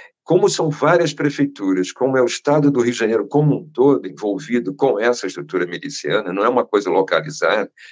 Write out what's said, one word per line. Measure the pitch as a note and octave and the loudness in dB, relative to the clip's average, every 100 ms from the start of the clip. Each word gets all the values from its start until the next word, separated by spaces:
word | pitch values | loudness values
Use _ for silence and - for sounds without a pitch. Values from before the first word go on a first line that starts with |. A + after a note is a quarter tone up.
| - _ | -20 _
como | - F3+ G3+ | 0 2 2
são | - D#3+ | 2 -2
várias | D3 D3 F3 E3 | 0 2 4 2
prefeituras, | D3 D3 C#3+ C#3 - G2 F#2 F#2 | 0 -2 0 -2 -2 -2 0 -2
como | - C3 C3 | -2 0 2
é | |
o | A#2+ | 0
Estado | - - D3+ C#3+ | 0 0 2 4
do | C3 | 2
Rio | A#2+ | 0
de | A#2+ | 0
Janeiro | A2 A2 G2 | 0 0 0
como | D3 D3+ A#2+ | 2 2 0
um | F2 | -4
todo | - C#3 C3+ - | 2 2 2 -2
envolvido | - G#2 F#2+ - A#2+ F#2+ | -6 -6 -6 -4 -4 -4
com | F#2 C3 G#2 | -2 0 2
essa | A#2 A#2+ F#2+ | 0 0 -4
estrutura | - D#2 F#2 | -8 -6 -4
miliciana, | F2 E2+ - - C#2+ G2+ F#2+ | -4 -6 -12 -10 -4 -2 -2
não | F#2+ | -2
é | A2 | 0
uma | B2+ - | 0 0
coisa | G#2 F#2+ | 0 2
localizada. | F2 - E2 D#2 D2+ E2+ G#2+ - _ - | 0 2 0 -2 -2 0 0 -2 _ -20